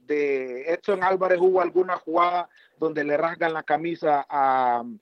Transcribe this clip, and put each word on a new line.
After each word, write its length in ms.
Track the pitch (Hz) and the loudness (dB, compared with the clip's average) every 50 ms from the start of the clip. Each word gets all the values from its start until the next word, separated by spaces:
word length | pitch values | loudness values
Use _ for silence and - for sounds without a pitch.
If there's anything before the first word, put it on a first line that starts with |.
| _ | _
de 640 | - 151 147 143 143 139 131 131 127 123 127 143 165 | -4 -2 0 0 0 -2 -2 -4 -6 -10 -8 -6 -4
Edson 320 | 170 - - 208 196 185 180 | -6 -4 -2 -4 -2 0 0
Álvarez 360 | 190 190 180 185 180 180 170 | 0 0 2 2 2 2 4
hubo 180 | 180 190 185 185 | 4 4 4 4
alguna 380 | 175 165 165 180 185 180 175 | 2 2 2 0 0 0 -2
jugada 500 | 165 - 156 160 170 175 175 180 175 170 - _ _ _ _ _ _ | -6 -4 -2 0 2 2 2 0 -2 -4 -6 _ _ _ _ _ _
donde 240 | 160 160 156 151 143 | -4 -2 -2 -2 -2
le 140 | 147 147 | 0 0
rasgan 360 | 147 160 165 170 165 170 165 160 | 0 0 -2 -2 -2 -2 -2 -2
la 100 | 156 - | -4 -2
camisa 600 | - 151 147 160 170 165 - 175 156 147 143 139 - | 0 -2 0 0 -4 -6 -2 0 0 0 0 0 -2
a, 540 | 151 143 135 135 131 131 127 123 120 120 120 120 113 104 | -2 0 2 2 2 2 2 2 0 -2 -4 -8 -14 -16